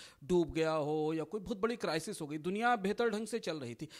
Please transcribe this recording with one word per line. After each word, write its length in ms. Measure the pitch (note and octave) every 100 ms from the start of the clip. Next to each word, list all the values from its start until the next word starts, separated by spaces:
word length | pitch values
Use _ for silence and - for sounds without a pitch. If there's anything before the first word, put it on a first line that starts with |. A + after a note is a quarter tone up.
| - -
डूब 280 | C3+ F3+ D#3
गया 200 | C#3+ D#3+
हो 420 | D#3+ D3 D#3 D3+
या 100 | D#3+
कोई 180 | D#3 G#3+
बहुत 160 | F3+ G#3+
बड़ी 180 | A3+ A#3+
crisis 460 | F3 D#3 F#3 F#3+
हो 60 | D3
गई। 100 | D#3
दुनिया 380 | D#3+ G3+ A#3+ A#3+
बेहतर 340 | F#3+ G#3 A#3+
ढंग 180 | G#3 A3
से 120 | A#3
चल 180 | F3+ D#3
रही 180 | A#2+ A#2
थी। 120 | D3+ -